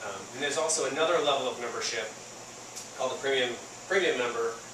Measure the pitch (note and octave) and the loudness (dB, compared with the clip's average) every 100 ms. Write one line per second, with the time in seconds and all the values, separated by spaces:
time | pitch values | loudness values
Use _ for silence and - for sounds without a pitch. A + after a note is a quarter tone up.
0 | - - - B2 C#3+ D#3+ D#3+ D#3+ C3+ C#3 | -8 -8 -8 -2 0 2 2 2 0 2
1 | - - C#3+ C3+ B2+ A#2 A#2+ A#2+ A2 A2+ | 4 6 4 2 0 -2 -4 -2 -2 -2
2 | G#2+ - - - - - - - - - | -4 -8 -12 -14 -14 -14 -12 -12 -12 -2
3 | C3 A#2 C3+ C3+ B2 A#2 - - - G3 | -2 0 2 2 2 -2 -8 -14 2 4
4 | E3+ C3 A#2+ A#2 A#2 - - | 4 4 2 2 0 -2 -10